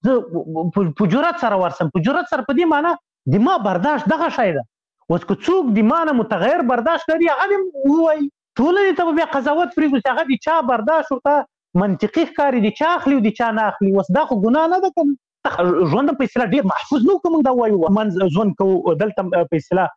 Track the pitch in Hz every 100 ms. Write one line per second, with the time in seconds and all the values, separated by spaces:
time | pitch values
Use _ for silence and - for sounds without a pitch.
0 | 202 254 - 165 156 160 170 196 185 143
1 | 202 220 320 339 233 202 180 - 165 180
2 | 165 302 349 294 254 277 349 294 330 -
3 | _ _ - 165 247 370 208 180 220 294
4 | - 311 320 - 220 151 117 _ _ _
5 | _ 170 - 196 - 381 277 208 220 320
6 | 320 262 220 196 196 339 254 247 254 330
7 | 330 320 339 285 392 403 370 294 269 302
8 | 330 311 285 _ _ - 269 370 392 339
9 | 339 311 320 285 262 302 349 - 302 269
10 | 269 254 320 262 - 320 254 240 220 320
11 | 311 254 285 294 - _ _ 180 202 185
12 | 208 - 330 - 285 254 208 208 311 349
13 | - 285 220 214 233 220 214 - 196 196
14 | 190 190 311 233 208 269 330 370 381 -
15 | 294 277 _ _ - - 180 165 175 175
16 | 285 277 233 - 233 240 196 151 - 277
17 | 247 392 349 330 269 262 226 208 160 196
18 | 214 180 190 160 214 - 190 190 - 156
19 | 208 - 190 180 170 165 - 180 175